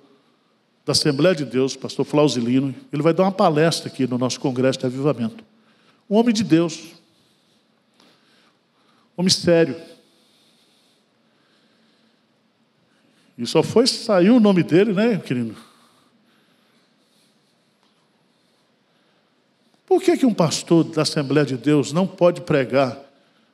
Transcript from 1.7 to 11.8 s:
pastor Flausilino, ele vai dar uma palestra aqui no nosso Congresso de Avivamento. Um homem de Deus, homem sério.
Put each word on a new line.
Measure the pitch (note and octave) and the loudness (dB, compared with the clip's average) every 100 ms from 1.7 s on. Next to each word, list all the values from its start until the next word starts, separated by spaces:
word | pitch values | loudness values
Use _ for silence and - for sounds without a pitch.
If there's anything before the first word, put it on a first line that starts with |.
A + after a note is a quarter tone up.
pastor | - A#2 - | -4 -12 -6
Flausilino, | C3+ D3 D3+ B2 A#2 C3 C#3 B2 - | -2 2 2 0 0 0 -2 -8 -10
ele | D3+ | -2
vai | D3+ | 0
dar | D#3+ | 2
uma | F#3 | 0
palestra | F#3+ G3 D3 E3 D#3+ B2+ | 2 0 2 0 -2 -10
aqui | - B2+ | -6 -4
no | B2 | -2
nosso | B2 - | -4 -4
Congresso | D3 B2 C3 B2 | -6 -2 -2 -2
de | C3 | -6
Avivamento. | B2+ C#3+ A#2+ A2+ - - _ _ _ _ _ _ | -4 -4 -2 -6 -8 -20 _ _ _ _ _ _
Um | G3+ | 0
homem | A#3+ | 2
de | G#3+ | 0
Deus, | F3 D#3+ E3+ - - - _ _ _ _ _ _ _ _ _ _ _ _ _ _ _ _ _ _ _ _ _ - | 2 0 0 -6 -18 -20 _ _ _ _ _ _ _ _ _ _ _ _ _ _ _ _ _ _ _ _ _ -4
homem | F#3 | -2
sério. | - - E3+ D#3+ A#2+ - - _ _ _ _ _ _ _ _ _ _ _ _ _ _ _ _ _ _ | 0 2 2 2 -2 -14 -20 _ _ _ _ _ _ _ _ _ _ _ _ _ _ _ _ _ _